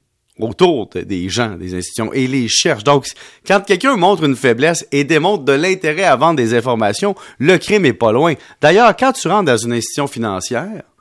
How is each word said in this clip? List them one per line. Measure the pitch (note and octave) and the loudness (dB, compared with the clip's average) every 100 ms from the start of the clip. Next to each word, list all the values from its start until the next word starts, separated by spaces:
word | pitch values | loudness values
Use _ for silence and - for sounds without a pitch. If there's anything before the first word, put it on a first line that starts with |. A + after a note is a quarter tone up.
| _ _ _ - | _ _ _ -8
autour | A2 - F3+ C#3+ F#2+ | -8 0 2 2 -4
de, | F2+ | -10
des | - F#2+ F#2 | -6 -6 -4
gens, | G#2 A2+ F2 | -4 -4 -6
des | F2+ F2+ | -10 -8
institutions | F2 - A2 | -8 -6 -4
et | C3+ B2+ | -2 -2
les | C3+ A2+ | -2 -2
cherche. | - F3 A2 B2+ | -2 0 0 2
Donc, | C#3+ - - - _ - | 2 0 -16 -20 _ 0
quand | G3 G3 | 0 2
quelqu'un | F3+ C4+ G#3+ | 0 0 2
montre | F3 F#3 | 2 2
une | D3+ B2+ | 0 0
faiblesse | C3 A#2 D#3 E3 - | 0 2 0 -2 -4
et | C#3+ | -4
démontre | C#3+ D#3+ E3+ G3+ | 0 0 2 0
de | C3 | 0
l'intérêt | C#3 F#3 F#3 D#3 D3+ F#3 | 0 0 -2 -2 0 2
à | B2+ | 4
vendre | D#3+ D3+ | 2 2
des | A2+ | 0
informations, | A#2 B2+ A#2 G#2 G2+ G3+ - - - | 0 0 0 0 0 -4 -4 -12 -4
le | C#3+ F3 | 2 2
crime | - G#3 D3+ | 2 2 2
est | |
pas | G#2 A2+ | 2 2
loin. | A2+ E3 C#3 - - | 4 2 -2 -10 0
D'ailleurs, | D3 F#3+ A#3+ - | 2 6 4 4
quand | C4 | 0
tu | - D#3+ | 0 -2
rentres | G#3 E3 | 0 2
dans | A#2 | 0
une | A#2+ | 0
institution | A#2 - - C#3 | -6 -6 -6 -6
financière, | A#2 A2+ F#2+ - A#2+ F#3 G3+ - _ | -4 -4 -4 -6 -6 -8 -14 -18 _